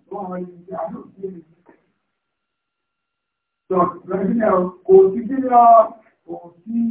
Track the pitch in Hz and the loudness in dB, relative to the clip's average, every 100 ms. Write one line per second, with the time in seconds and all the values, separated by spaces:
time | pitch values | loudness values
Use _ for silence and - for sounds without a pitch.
0 | - 190 185 180 180 - - 180 - - | -16 -14 -10 -10 -12 -16 -16 -12 -10 -12
1 | - - 381 - - _ _ _ _ _ | -18 -14 -14 -14 -20 _ _ _ _ _
2 | _ _ _ _ _ _ _ _ _ _ | _ _ _ _ _ _ _ _ _ _
3 | _ _ _ _ _ _ - 185 175 - | _ _ _ _ _ _ -6 -2 -2 -4
4 | - 190 190 233 214 190 185 - - 190 | -10 -6 -4 -2 0 0 -2 -6 4 6
5 | 190 233 226 269 254 240 240 226 214 - | 6 0 -6 -6 0 4 6 6 4 -4
6 | _ _ - 170 175 _ 220 233 233 | _ _ -18 -18 -18 _ -8 -4 -4